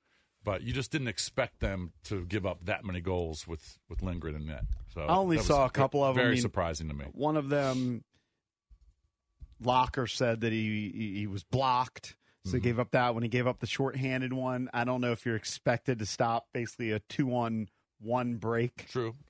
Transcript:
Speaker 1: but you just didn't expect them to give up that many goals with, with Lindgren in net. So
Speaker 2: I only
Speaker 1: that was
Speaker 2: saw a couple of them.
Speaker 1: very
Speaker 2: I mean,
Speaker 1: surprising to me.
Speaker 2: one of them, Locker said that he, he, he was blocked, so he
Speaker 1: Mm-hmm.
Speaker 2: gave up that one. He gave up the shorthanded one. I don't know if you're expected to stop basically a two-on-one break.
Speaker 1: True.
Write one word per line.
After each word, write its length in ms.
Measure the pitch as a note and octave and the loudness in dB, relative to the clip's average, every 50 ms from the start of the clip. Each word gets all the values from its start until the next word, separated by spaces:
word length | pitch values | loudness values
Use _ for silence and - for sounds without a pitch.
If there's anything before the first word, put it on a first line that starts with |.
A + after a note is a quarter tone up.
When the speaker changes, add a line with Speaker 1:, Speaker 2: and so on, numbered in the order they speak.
| _ _ _ _ _ _ _ _ - | _ _ _ _ _ _ _ _ -4
Speaker 1:
but 160 | G#2 G2 F#2 | -4 -4 -2
you 100 | - A#2 | -4 -4
just 220 | B2 C3+ C3 - - | -4 -4 -4 -2 -2
didn't 160 | D#3 C3 A#2+ | -2 -2 -2
expect 500 | G#2 - - - - - B2 - - - | -2 -2 -4 -2 0 0 -2 -2 -2 -2
them 320 | - G#2+ G2 F#2+ F2+ E2+ - _ - | -2 -2 -2 -2 -4 -6 -10 _ -8
to 180 | - G#2+ F#2+ F2+ | -6 -4 -4 -4
give 220 | F2 F#2+ G#2+ F#2 | -2 -2 -2 0
up 180 | G2 F2 - E2+ F#2 | -2 -4 -4 -4 -4
that 180 | G2+ - - | -4 -4 -4
many 160 | G2 F2+ F2 | -6 -6 -4
goals 440 | E2+ F#2+ F2+ F2+ F2 D#2+ D#2 - - E2+ | -2 -2 0 0 0 -2 -4 -8 -8 -8
with, 300 | E2 D#2 - - - - _ - | -10 -10 -10 -14 -20 -20 _ -10
with 120 | E2+ - | -6 -4
Lindgren 320 | F#2 F#2 F2 E2 - D#2+ D2 | -2 -2 -2 -4 -4 -6 -6
in 120 | D2+ D2+ | -6 -6
net. 180 | D2+ D2+ A#1+ G1+ - - - - - - | -8 -6 -4 -4 -2 -4 -4 -6 -8 -8
So 80 | E2+ | -4
Speaker 2:
I 120 | D#2+ D3+ E3+ | 0 2 2
only 220 | F#3+ G3 F#3 E3 | 4 4 4 4
Speaker 1:
that 60 | D3+ | 4
was 60 | - - | 4 6
Speaker 2:
saw 180 | D3+ C#3 C3+ | 6 6 6
a 40 | B2+ | 4
couple 320 | - C#3 C3+ B2+ - C#3+ C#3 | 4 4 2 4 4 4 4
of 100 | C3+ C3 | 4 4
them. 60 | B2+ B2+ | 4 4
Speaker 1:
very 80 | B2+ | 4
Speaker 2:
I 40 | B2+ | 4
mean, 60 | B2 | 4
Speaker 1:
surprising 460 | A#2+ G#2+ - G2+ F2 E2 E2 E2 E2 D#2 | 2 0 0 0 0 0 0 -2 -4 -6
to 60 | C#2+ | -6
me. 100 | C#2+ C#2 C2+ | -6 -8 -10
Speaker 2:
one 240 | - G2+ C3+ D3+ D#3 | -6 -2 0 0 2
of 140 | D#3 C#3 C3+ | 2 0 2
them, 560 | C#3+ D3 C#3 C3+ B2+ B2+ B2+ B2 A#2+ A2 - _ _ _ _ _ _ _ _ _ _ _ _ _ - - _ - _ _ _ _ _ _ _ _ _ _ - - - - | 2 2 2 2 2 2 0 0 -2 -4 -8 _ _ _ _ _ _ _ _ _ _ _ _ _ -20 -20 _ -20 _ _ _ _ _ _ _ _ _ _ -20 -20 -14 -2
Locker 460 | A2+ B2 B2+ B2+ B2+ B2 - C#3 B2 A2 | 2 4 6 6 6 4 2 0 -2 0
said 320 | - - B2+ A#2+ A2+ A2+ | 0 2 2 2 2 2
that 100 | A2+ A2+ | 2 0
he, 400 | A2 A2 A2 G#2+ G#2+ G#2+ G#2+ G2 - | 2 2 0 0 0 -2 -2 -4 -4
he, 240 | G#2+ A2 G#2 F#2+ G2+ | -4 -4 -4 -4 -4
he 80 | G#2 G#2 | -4 -4
was 160 | F#2+ G2 - | -4 -6 -4
blocked, 720 | _ - B2+ C3+ C3 B2+ B2 B2+ - - - - - - _ _ _ _ _ - | _ 0 2 4 4 4 2 0 -2 -6 -12 -16 -16 -18 _ _ _ _ _ -6
so 60 | F#2+ | -4
he 60 | F#2 B2+ | -2 0
Speaker 1:
Mm-hmm. 40 | F#2+ | 2
Speaker 2:
gave 160 | B2 A#2 A2+ | 2 2 0
up 120 | B2 - | 0 2
that 220 | - C3 B2 B2 A#2 | 2 2 4 2 2
one. 100 | A2+ A#2+ | 0 0
He 60 | A2+ | 0
gave 180 | G#2 B2 B2 B2+ | 0 0 2 0
up 120 | B2 - | 0 -2
the 80 | - A2+ | -4 -4
shorthanded 640 | - - C3+ C#3 A#2+ C3+ C3 C3+ C3 B2+ C3 B2+ B2+ | -2 -2 -2 0 0 -2 -2 -2 0 -2 -2 -2 -2
one. 360 | C3 B2+ B2+ B2+ B2 B2+ B2+ - | -2 -2 -2 -2 -4 -4 -4 -2
I 100 | A#2+ A#2+ | -2 0
don't 160 | B2 B2+ B2 | 0 0 0
know 100 | B2 A#2+ | 0 0
if 140 | A#2 - - | 0 0 0
you're 100 | A#2+ A2+ | -2 -2
expected 640 | G#2+ - - - - - B2 A#2+ A#2 - - B2+ A2 | -2 -2 -6 -8 -2 0 0 0 2 0 -2 -2 -2
to 60 | G#2+ | -2
stop 420 | - - - B2 A#2 A#2 A#2 - _ - | -4 0 0 2 2 2 0 -2 _ -4
basically 380 | B2 A#2+ G#2+ - - A#2+ A2+ | -4 -4 -4 -6 -4 -2 -2
a 80 | G#2+ G#2+ | -2 -2
two-on-one 1400 | - - - - C#3+ B2+ B2 B2 A#2 A2+ A2+ A2 G#2+ - _ _ _ _ _ - G#2+ A2 A#2+ B2+ B2 A#2+ A#2+ | -4 -4 -2 0 0 2 2 0 0 0 -2 -2 -4 -6 _ _ _ _ _ -12 -4 -2 0 0 0 -2 -4
break. 540 | G#2+ G2 A2+ A#2 A#2 A#2+ A#2+ - - - - | -4 -2 0 0 2 0 0 -2 -8 -14 -8
Speaker 1:
True. 260 | - C3 A#2 A2+ A#2 C#3 - | -4 -4 -4 -4 -6 -10 -16